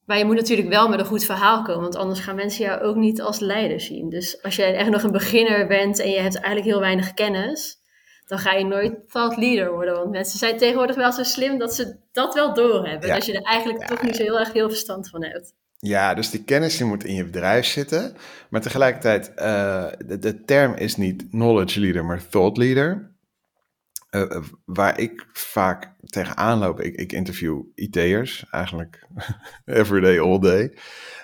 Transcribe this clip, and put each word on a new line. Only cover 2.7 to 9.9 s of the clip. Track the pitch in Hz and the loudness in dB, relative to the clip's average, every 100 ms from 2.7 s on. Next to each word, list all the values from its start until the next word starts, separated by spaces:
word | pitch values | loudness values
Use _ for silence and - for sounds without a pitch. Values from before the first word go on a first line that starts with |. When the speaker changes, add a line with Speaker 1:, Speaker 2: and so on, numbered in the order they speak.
| 190 | -2
Speaker 1:
ook | 214 220 | 0 2
niet | 220 220 | 2 2
als | 214 208 | -2 -4
leider | 196 208 208 - | -2 0 0 -2
zien. | - - 165 | -6 -8 -8
Dus | 170 180 - | -6 -8 -8
als | 196 196 | -6 0
jij | 190 185 | 0 2
echt | 214 | 2
nog | 208 | 2
een | 214 | 2
beginner | 196 - 233 226 208 190 | 0 2 4 4 4 2
bent | 196 202 202 | 2 2 0
en | 196 | 0
je | 190 | 0
hebt | 190 | 0
eigenlijk | 185 190 208 208 | -2 -2 -2 0
heel | 208 | 2
weinig | 190 185 185 | 2 0 0
kennis, | - 208 190 214 302 - - _ _ _ _ _ | -2 -2 0 -4 -6 -10 -14 _ _ _ _ _
dan | 190 | -2
ga | 196 | 2
je | 190 | 2
nooit | 190 196 214 226 - | 2 0 0 -4 -8
thought | 247 233 226 | -2 -2 0
leader | 247 226 180 | 2 2 0
worden. | 170 180 | -2 -2